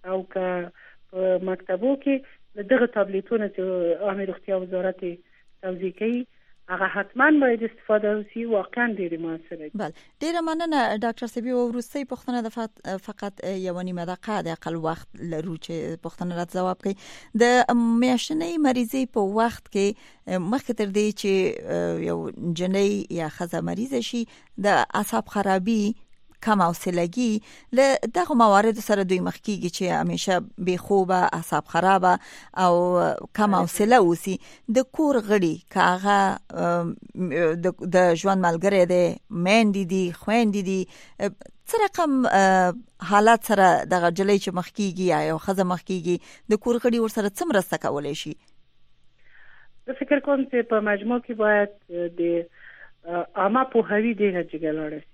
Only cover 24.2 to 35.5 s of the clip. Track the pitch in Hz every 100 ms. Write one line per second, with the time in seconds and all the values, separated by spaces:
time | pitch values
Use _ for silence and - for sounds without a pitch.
24.2 | 226 - _ - 202 165 - - 208 220
25.2 | 220 208 202 190 185 226 208 233 - -
26.2 | - - - 208 175 175 - 175 170 175
27.2 | 247 214 - - - 247 269 269 226 339
28.2 | 359 269 226 196 220 214 214 202 190 185
29.2 | 180 - - 196 180 - 180 160 170 170
30.2 | - 180 - - 180 180 - 202 185 185
31.2 | 180 165 165 151 - 165 185 190 180 180
32.2 | - - - - 180 175 180 180 165 -
33.2 | - - 214 185 180 - 208 247 180 170
34.2 | - 185 - - - 233 262 - 302 262
35.2 | 214 208 175